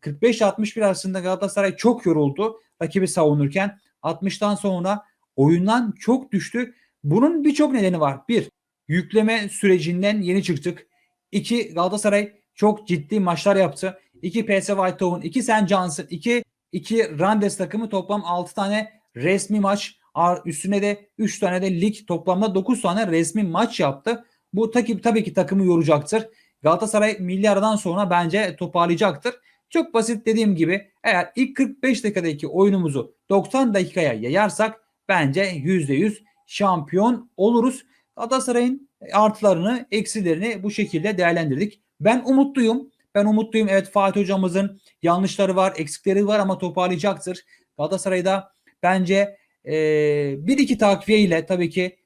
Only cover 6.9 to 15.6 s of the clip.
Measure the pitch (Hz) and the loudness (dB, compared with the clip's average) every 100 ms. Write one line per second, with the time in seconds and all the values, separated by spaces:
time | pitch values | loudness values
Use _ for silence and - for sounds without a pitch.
6.9 | _ 143 170 285 339 294 285 302 262 190 | _ 0 2 2 2 0 2 0 2 0
7.9 | 180 147 127 _ 233 - _ _ _ _ | 2 0 -2 _ -2 -2 _ _ _ _
8.9 | 165 - 214 220 226 202 - 202 185 156 | -4 0 0 2 0 -4 -2 2 2 2
9.9 | 175 196 214 180 190 180 151 175 170 - | -2 0 0 0 -2 0 -4 -4 -8 -14
10.9 | _ _ _ _ 202 - 240 220 160 180 | _ _ _ _ -6 -2 -2 -2 -2 -2
11.9 | 202 208 202 208 _ _ _ 208 214 - | 0 0 0 -2 _ _ _ 2 2 -2
12.9 | 175 147 214 180 170 196 196 180 143 185 | -4 -2 -2 0 0 2 2 2 0 -8
13.9 | 185 _ _ 196 196 220 196 190 196 185 | -10 _ _ -6 -4 -2 -2 0 0 0
14.9 | 185 180 185 170 208 220 220 | 0 -2 -2 -4 -4 0 2